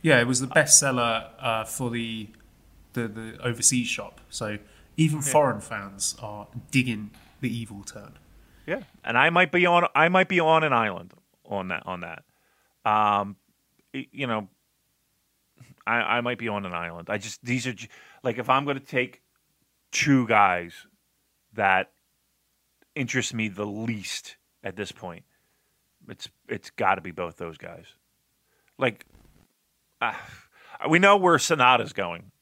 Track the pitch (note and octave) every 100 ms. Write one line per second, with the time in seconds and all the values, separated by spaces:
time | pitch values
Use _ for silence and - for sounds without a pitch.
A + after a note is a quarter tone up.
0 | D#3+ C3 A#2+ B2+ C3 D#3+ C#3+ - C#3 B2+
1 | A#2 A2 - - B2+ A2+ G#2+ - B2+ A#2
2 | A#2 A2+ G#2+ - - _ _ - - -
3 | A#2 G#2+ A2+ - B2 A#2 - B2 A#2 -
4 | G2+ - - - G#2+ G#2 - - _ -
5 | D#3+ D3+ C#3+ D3+ C#3 G#2+ - A2 G2+ G2
6 | - - A2 G#2 G2+ A#2+ - C3 B2+ G#2+
7 | G#2 - - _ B2+ A#2 A2 G2+ G2 G#2+
8 | G#2 - _ - _ _ - F#3+ G3 _
9 | - A#2+ D3+ E3+ F3+ F3+ F3 F3 F3 -
10 | E3 F#3 F#3+ F#3 D#3+ D#3+ D#3 B2 A2 F2
11 | F2 - _ _ _ G2+ F#2 E2+ - F2+
12 | E2+ D#2+ _ _ _ _ _ _ A2 G#2+
13 | G#2 G2+ G2+ G2 _ _ _ _ _ C3+
14 | - - C3 A2 G2 _ _ _ _ _
15 | _ _ _ _ _ _ - _ - A#2
16 | A2 A#2 A#2+ B2 A#2 G#2 F#2+ F2 E2+ E2+
17 | E2+ G#2 G#2+ - A#2+ B2+ B2 G#2+ A2+ -
18 | - - B2+ A2+ A#2+ C3 C#3+ C3+ C3+ C3+
19 | A#2+ - _ _ _ _ _ _ _ -
20 | D3 C3+ A#2 G#2+ G2+ F2+ F2 - - _
21 | _ _ _ _ _ A2 G2 F#2+ - _
22 | _ _ _ _ _ _ _ _ _ -
23 | B2 C3 - A#2 A2 F#2+ G#2 G#2 A2+ A2
24 | F#2 - - - _ _ G2 F#2 G2+ -
25 | F#2 E2+ _ _ _ _ _ _ _ _
26 | - - - _ - G2 - - G2+ F#2+
27 | F2 E2+ E2+ D#2+ E2+ D#2 F2 F2 - _
28 | _ _ _ _ _ _ _ - C3 G2+
29 | - _ - _ _ _ _ _ _ _
30 | A#2 - - - _ _ - - C#3+ E3
31 | G3 G3+ F#3 D#3+ - D#3 B2+ B2+ G#2+ -
32 | F2+ E2+ - _